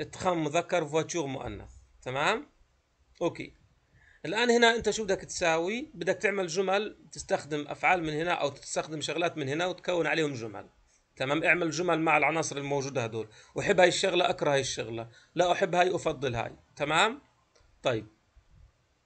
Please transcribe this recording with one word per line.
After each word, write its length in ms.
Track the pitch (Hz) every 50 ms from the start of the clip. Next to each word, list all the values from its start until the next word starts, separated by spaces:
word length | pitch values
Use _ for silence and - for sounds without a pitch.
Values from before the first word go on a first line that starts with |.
| 151 147 -
تخام 320 | - - 185 180 170 156
مذكر، 420 | 156 147 170 170 - 180 175 160
فواتور 400 | 143 147 160 156 - - 175 151
مؤنث، 440 | 139 131 135 135 120 104 98 101 - - - - _ _ _ -
تمام؟ 440 | 127 127 135 151 175 214 254 294 - _ _ _ _ _ _ _ _ _ _ _ _ _ _ 175
أوكي. 300 | 165 160 - 131 - - _ _ _ _ _ _ _ _ _ _ _ _ _ -
الآن 240 | 147 180 220 240 240
هنا 240 | 233 240 240 233 233
أنت 160 | 233 - 214
شو 140 | 202 - 220
بدك 160 | 185 190 185
تساوي؟ 680 | - - - - 185 165 160 165 170 185 220 240 302 - -
بدك 200 | 165 175 180 185
تعمل 320 | - - 202 202 196 190
جمل، 500 | 170 151 190 196 185 190 202 214 - - - - - -
تستخدم 520 | - - - 190 180 - 139 151 147 147 -
أفعال 340 | 147 - - 151 185 180 165
من 100 | 156 151
هنا 200 | 147 165 175 175
أو 160 | - - 143
تستخدم 520 | - - - - - 185 160 151 156 151
شغلات 380 | 135 - 151 160 175 165 - 156
من 100 | 143 131
هنا 180 | 143 160 175
وتكون 400 | 185 175 - - - 180 170 160
عليهم 280 | 151 147 160 156 147 139
جمل. 340 | 117 113 110 101 98 95 - _ _ _ _ _ _ _ _ _
تمام؟ 280 | - 131 131 143 160 165
اعمل 260 | 175 160 175 175 165
جمل 300 | 143 151 180 175 165 160
مع 160 | 160 160 151
العناصر 400 | 156 143 139 156 165 151 - 139
الموجودة 480 | 143 143 143 143 143 131 139 127 131 117
هدول. 240 | 113 107 113 107 - - - - - _ 143
أحب 220 | 135 175 202 175
هاي 80 | 180 175
الشغلة، 420 | - - - 190 170 175 180 -
أكره 220 | 180 - 175 151 143
هاي 80 | 139
الشغلة. 480 | 135 - - - 123 110 117 113 113 117 - - - _ _
لا 180 | 156 180 175 175
أحب 220 | - 202 175 165
هاي، 200 | 175 180 180 175
أفضل 400 | 165 - 165 151 131 135 135 120
هاي. 180 | 117 - - - - _ _ _
تمام؟ 440 | - 147 143 156 165 196 220 254 294 - _ _ _ _ _ _ _ _ _ _ _ -
طيب. 240 | 143 123 110 101 107 _ _ _ _ _ - _ _ _ - - _ _ _ _ _ _ _ _